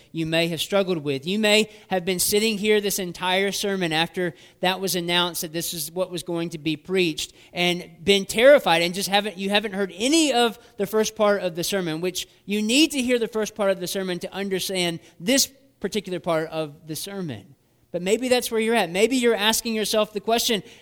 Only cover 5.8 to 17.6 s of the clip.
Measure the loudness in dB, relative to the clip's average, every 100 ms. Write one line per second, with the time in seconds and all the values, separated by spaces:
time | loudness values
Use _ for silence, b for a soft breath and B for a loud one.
5.8 | -8 -4 -4 -6 -6 -4 -4 -6 -4 -6
6.8 | -2 0 0 0 -8 B B -2 -2 -2
7.8 | -6 -8 2 2 2 4 8 8 6 2
8.8 | 2 -2 0 0 0 -6 0 0 0 -4
9.8 | -6 -2 2 4 4 4 2 0 B B
10.8 | -2 0 0 2 2 2 -2 -4 -2 -2
11.8 | -2 -4 -4 -6 -10 b -4 -2 2 4
12.8 | 4 2 0 0 0 -4 -6 -2 0 0
13.8 | -2 -4 -4 -6 -6 -8 -4 -4 -2 -2
14.8 | -2 -2 B B 0 2 2 -4 _ _
15.8 | -6 -6 -6 -8 -2 -2 -2 -6 -8 -10
16.8 | -12 -10 -8 -8 -8 -8 -14 -20